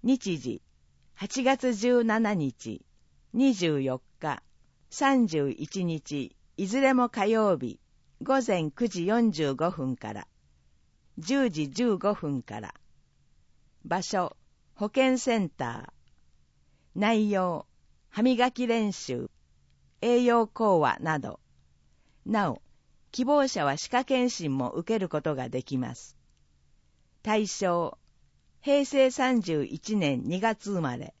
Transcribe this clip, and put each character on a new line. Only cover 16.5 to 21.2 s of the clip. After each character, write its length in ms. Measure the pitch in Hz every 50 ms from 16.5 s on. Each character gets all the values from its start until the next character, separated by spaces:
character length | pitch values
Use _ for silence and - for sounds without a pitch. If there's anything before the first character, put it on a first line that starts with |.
| _ _ _ _ _ _ _ _ _
ー。 60 | 180
内 280 | 202 214 233 214 214 208
容、 380 | 202 190 185 180 170 - - _ _ _ _ _ _ _ _ _
歯 140 | - -
磨 300 | 220 254 254 226 247 254
き 160 | 247 - 247 233
練 240 | 233 233 220 208
習、 400 | 185 - - - - - - - _ _ _ _ _ _ _ _ _ _ _ _ _ _
栄 220 | - 233 240 240
養 240 | 247 240 233 233 226
講 320 | 220 _ - 226 208 190 165
話 200 | 147 123 - -
な 180 | - 165 156
ど。 220 | 147